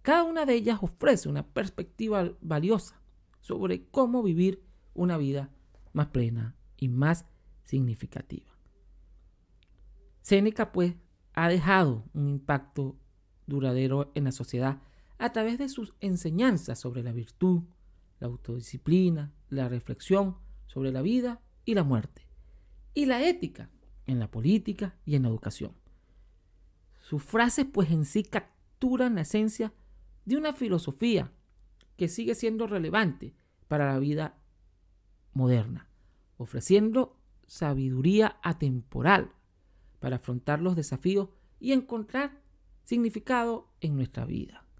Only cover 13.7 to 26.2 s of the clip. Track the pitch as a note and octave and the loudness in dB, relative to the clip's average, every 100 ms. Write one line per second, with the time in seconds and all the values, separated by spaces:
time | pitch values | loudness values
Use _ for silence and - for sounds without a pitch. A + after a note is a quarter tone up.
13.7 | B2+ C3 C#3 C#3+ D3+ C3+ B2+ A#2+ B2 C3 | 0 0 0 -2 -2 -4 -4 -6 -4 -4
14.7 | C3+ - - _ - A#3+ A3+ A3 B3 C#4 | -4 -14 -20 _ -6 -4 -2 -2 -4 -6
15.7 | C4+ G#3+ _ G3+ F3+ E3 E3 B3+ F#3 - | -8 -12 _ -4 -2 -2 2 2 2 -2
16.7 | A#2+ B2+ B2 A#2+ A#2+ A2+ - F#3 F3 E3+ | -8 -8 -6 -6 -8 -10 0 2 2 0
17.7 | _ - - _ _ A#2+ B2 - A#2+ A2+ | _ -20 -20 _ _ -10 -10 -10 -10 -10
18.7 | C3 - F3+ F#3 D#3+ D3 - - C3+ B2 | -6 4 4 6 2 -4 -14 -8 -4 -2
19.7 | B2 - B2 - F#3+ G3 F#3 - - - | -4 -6 -10 2 2 2 -4 -16 -20 -12
20.7 | C3+ C3+ C3 D#3+ B3 B3 A#3 _ _ - | -6 -4 -2 0 0 -2 -8 _ _ 0
21.7 | G#3 C#3+ A#2 - - - - - - - | 2 4 2 0 -16 -20 -20 -20 -20 -20
22.7 | - - D4 C4+ B3 D#4+ F4+ - - A#2 | -20 -8 0 2 4 2 2 -6 -10 -18
23.7 | _ - - - B2+ G#2 A2+ C3 G#3+ G#3+ | _ -20 -14 -4 -2 -2 0 2 2 0
24.7 | F#3 F#3+ - - D3 B2 A2+ - - - | -6 -8 -10 -2 0 0 -2 -6 -8 -12
25.7 | - - - _ - | -12 -20 -20 _ -20